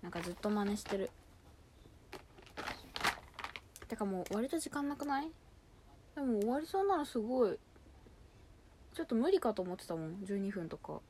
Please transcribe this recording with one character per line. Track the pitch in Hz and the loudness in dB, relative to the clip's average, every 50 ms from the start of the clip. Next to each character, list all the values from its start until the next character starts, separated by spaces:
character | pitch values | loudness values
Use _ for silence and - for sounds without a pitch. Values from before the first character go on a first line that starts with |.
| - | -10
な | 175 | -6
ん | 175 | -6
か | 175 | -4
ず | 170 175 175 | -4 -4 -6
っ | |
と | - - 208 | -2 0 0
真 | 208 208 202 | 2 2 2
似 | 202 202 | 2 0
し | 208 - | -2 -2
て | - - 196 | -2 -2 -2
る。 | 196 - - - - - - - - - - - - - - - - - - - - - - - - - - - - - - - - - - - - - - - - - - - - - - - - - - - - - - - - - | -2 -2 -6 -10 -20 -20 -20 -20 -20 -20 -20 -20 -20 -20 -20 -20 -20 -20 -20 -20 -20 -18 -18 -18 -18 -18 -20 -20 -20 -16 -12 -8 -6 -6 -6 -8 -12 -10 -8 0 0 0 0 0 -10 -16 -12 -12 -12 -10 -10 -12 -14 -14 -18 -18 -8 -8
て | 233 | -4
か | - 214 | -2 0
も | 196 190 185 180 - | 0 0 -2 -2 0
う | 185 | 0
割 | 208 233 277 | 0 2 2
と | - 330 | 0 -2
時 | - - | -2 -2
間 | - 294 285 | -2 -2 -2
な | 285 285 | -2 -2
く | 277 285 | -2 -2
な | 294 277 269 294 | 0 0 0 0
い？ | 320 320 - - - - - - - - - - - - - - - - | -2 -6 -12 -20 -20 -20 -20 -20 -20 -20 -20 -20 -20 -20 -20 -20 -12 -6
で | 302 | -2
も | 277 262 233 208 | 0 2 4 4
終 | 202 220 | 4 4
わ | 247 285 | 2 0
り | 311 | 0
そ | 330 - 381 392 | 0 2 2 4
う | |
な | 392 392 330 | 6 4 4
の | 294 | 2
す | - - 247 | 0 0 -2
ご | 208 226 254 262 247 196 | 0 2 4 6 6 4
い。 | - - - - - - - - - - - - - - - - - - - - - - - - - - - - - | 4 0 -8 -16 -20 -20 -20 -20 -20 -20 -20 -20 -20 -20 -20 -20 -20 -20 -20 -20 -20 -20 -20 -20 -20 -20 -20 -14 -6
ち | - | -6
ょ | 330 | -4
っ | |
と | - 240 | 0 2
無 | 220 247 339 | 4 6 6
理 | 392 370 | 6 6
か | - 240 214 | 4 2 2
と | - 185 | 2 -2
思 | 185 180 | -2 -4
っ | 190 | -6
て | - | -4
た | - 175 | -4 -4
も | 165 160 160 | -2 -2 -4
ん、 | 170 196 202 | -4 -6 -4
十 | 190 202 | -2 -2
二 | 202 196 196 | 0 0 0
分 | 202 196 170 160 | -2 -2 -4 -4
と | 160 | -8
か。 | 151 - - 151 - - | -10 -8 -8 -10 -10 -10